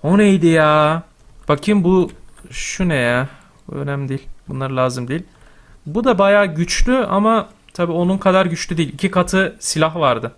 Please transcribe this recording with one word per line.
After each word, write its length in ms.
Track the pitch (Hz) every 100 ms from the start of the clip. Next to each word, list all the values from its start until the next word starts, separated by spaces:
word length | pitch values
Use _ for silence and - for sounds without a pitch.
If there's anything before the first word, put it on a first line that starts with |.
O 140 | 147 196
neydi 280 | 208 190 165
ya? 560 | 160 151 151 151 165 - _ - - -
Bakayım 360 | 147 202 208
bu, 260 | 175 185 175 - - - -
şu 380 | 123 - - 185
ne 60 |
ya? 340 | 147 120 120 139 - - _ -
Bu 60 |
önemli 340 | 139 143 139 135
değil. 200 | 135 - - -
Bunlar 220 | 131 135
lazım 380 | 131 127 123 120
değil. 140 | 151 180 _ - - - - -
Bu 180 | 170
da 140 | 254 190
bayağı 280 | 196 202 196
güçlü 520 | 156 170 - - 262
ama 500 | 226 190 214 226 - _ _
tabii 180 | - 170
onun 260 | 165 175 190
kadar 280 | 190 185 185
güçlü 300 | 165 - 165
değil. 160 | 147
İki 180 | - 190
katı 460 | 185 180 190 190 -
silah 360 | - 156 160 165
vardı. 360 | 143 117 117